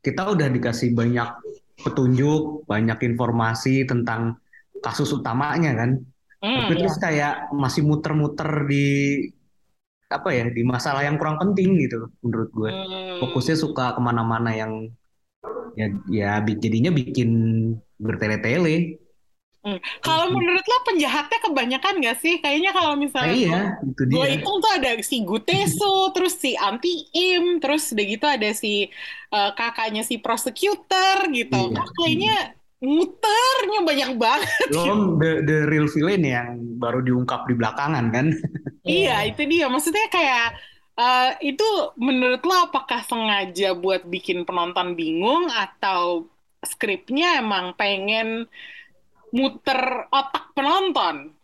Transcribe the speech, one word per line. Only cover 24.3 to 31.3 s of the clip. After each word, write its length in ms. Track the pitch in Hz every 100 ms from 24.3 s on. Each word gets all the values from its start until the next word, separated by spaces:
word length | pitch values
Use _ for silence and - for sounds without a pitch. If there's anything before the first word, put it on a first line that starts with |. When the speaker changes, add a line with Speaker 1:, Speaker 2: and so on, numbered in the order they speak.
| 165
Speaker 2:
hitung 220 | 233 403
tuh 100 | 440
ada 180 | 381 262 226
si 160 | - 254
Guteso, 720 | 185 220 - 381 403 - 403 381 381
Speaker 1:
<laughs> 80 |
Speaker 2:
terus 240 | 381 359 -
si 160 | 269
Anti 560 | - 196 233 349 339 -
Im, 480 | 330 359 359 349 349
terus 320 | 269 302 -
udah 160 | 214 202
gitu 200 | 220 294
ada 220 | 269 214
si, 340 | 214 214 208 190 - - - -
eh, 240 | 208 202
kakaknya 540 | 202 233 233 220 214 226
si 160 | 226
prosecutor 1040 | - 233 254 - 392 403 - 381 381 392 392